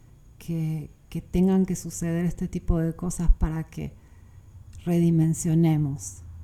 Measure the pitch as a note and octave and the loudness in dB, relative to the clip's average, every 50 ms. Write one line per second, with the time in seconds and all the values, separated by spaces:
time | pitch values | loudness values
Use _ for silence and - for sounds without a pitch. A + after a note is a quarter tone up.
0 | - - - - - - - - - - E3 E3 D#3+ D#3 D#3+ D#3 C#3+ - - _ | -20 -20 -20 -20 -20 -20 -20 -16 -10 -8 -6 -4 -4 -4 -4 -6 -8 -12 -16 _
1 | - - - E3 - - - F3+ F#3 F#3+ F#3+ F#3+ F#3+ F#3 F3+ - - E3+ - - | -16 -12 -10 -10 -6 -2 2 2 4 4 4 4 2 2 -2 -4 -6 -10 -8 -6
2 | F3 E3+ E3 E3+ F3 E3+ E3 - F#3 F3 - F3 - - F3 E3 E3 E3 D#3+ - | -4 -2 -2 -2 -2 -2 -2 -4 -6 -6 -6 -4 0 0 0 2 0 -2 -4 -4
3 | - F3+ - - E3+ D#3+ - - - D#3+ D#3+ E3 D#3 - - D#3+ D3+ C#3+ - - | -6 -6 -6 2 4 4 6 6 2 -2 -2 -4 -8 -8 -10 -10 -10 -10 -12 -14
4 | - - - - - - - - - - - - - - - - - F3 E3+ E3+ | -20 -20 -20 -20 -20 -20 -20 -20 -20 -20 -20 -20 -20 -20 -18 -8 -4 0 2 2
5 | E3+ E3+ E3+ D#3+ D#3+ D#3+ E3 - - E3 D#3 E3 E3 D#3+ D#3 D3+ D3+ C#3 C#3+ - | 4 4 4 4 4 2 0 0 0 2 2 4 4 4 4 2 0 -2 -4 -6
6 | - - - - - - - - | -10 -14 -16 -16 -18 -18 -18 -16